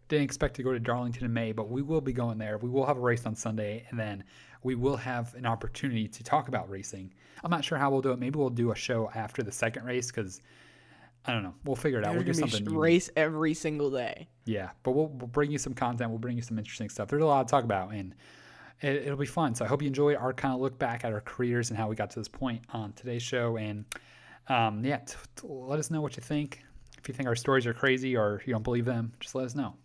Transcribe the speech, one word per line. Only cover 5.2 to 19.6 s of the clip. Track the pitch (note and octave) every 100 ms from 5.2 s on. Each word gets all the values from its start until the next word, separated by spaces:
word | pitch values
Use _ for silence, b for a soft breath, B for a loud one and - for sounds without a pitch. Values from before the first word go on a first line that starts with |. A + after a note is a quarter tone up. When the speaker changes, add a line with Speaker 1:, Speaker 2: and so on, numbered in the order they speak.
| A#2+ B2
Speaker 1:
an | A#2+
opportunity | A2+ A2 - C#3 A#2 G#2+
to | -
talk | A2+ D3+ C#3
about | A#2+ F2
racing. | G2 G2+ G2 F#2 B B B
I'm | E3+
not | E3+ C#3+
sure | D#3
how | C#3
we'll | C3+
do | C3
it. | B2
Maybe | B2+ D3+
we'll | C3+
do | A#2+ A#2+
a | G#2+
show | - A#2 A2 A2+
after | G#2 -
the | G#2
second | - A2+ A#2
race, | B2 B2 B2
'cause, | - G2 - b b b b b b b _ -
I |
don't | A#2
know. | F#2 F2 -
We'll | B2+
figure | D#3 B2
it | G#2
out. |
Speaker 2:
There's | - -
Speaker 1:
We'll |
do | E3
Speaker 2:
gonna | C#3
be |
Speaker 1:
something | G#2+ G#2
Speaker 2:
sh-, |
Speaker 1:
unique. | D#3+
Speaker 2:
race | E3 E3+ - -
every | D#3 D#3 D#3+
single | D#3+ D#3+ D3+ C#3+
day. | C3 A#2+ - E3+ _ -
Speaker 1:
Yeah, | G#2+ F#2 -
but | -
we'll, | C3+ D#3
we'll | C3+ B2
bring | B2 D3
you | D3
some | -
content. | C3 - A#2+ A#2
We'll | A2+
bring | B2 A#2+
you |
some | A#2+ A2
interesting | G#2+ - G#2
stuff. | - G#2
There's | C#3+
a | D#3
lot | C#3 B2
to |
talk | C#3 A#2
about, | G2 F#2
and | G#2+ F#2 - B B B B B -
it, | C#3+ C#3+ C#3+
it'll | C#3
be | C#3+
fun. | - D3+
So | A#2+